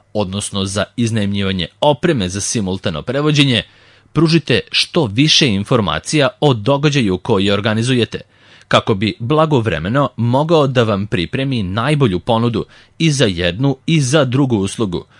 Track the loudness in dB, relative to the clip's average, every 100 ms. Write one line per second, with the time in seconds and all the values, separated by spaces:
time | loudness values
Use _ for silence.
0 | _ -4 -4 -4 -6 -4 -4 -2 -4 -2
1 | -2 0 -2 -2 -2 -2 -4 0 0 2
2 | 0 0 -2 -4 -4 -4 -4 -4 -4 -6
3 | -4 -2 0 2 2 2 -2 _ _ _
4 | _ 0 2 2 2 -2 0 -4 -2 -2
5 | -2 2 2 2 2 0 0 0 0 -4
6 | -2 0 0 2 0 2 0 0 0 0
7 | 0 -2 0 0 2 0 0 -2 0 0
8 | 0 -4 -14 _ _ -20 0 0 2 0
9 | 0 -4 -2 2 2 2 0 -2 -2 0
10 | -2 -2 0 0 2 2 2 2 0 0
11 | -2 -4 -4 -4 -4 -2 -2 -2 0 2
12 | 2 0 0 0 0 -2 -6 -12 -20 -2
13 | 0 2 0 0 -2 0 -2 -2 0 0
14 | 2 2 2 0 0 0 -2 -2 -4 -4
15 | -10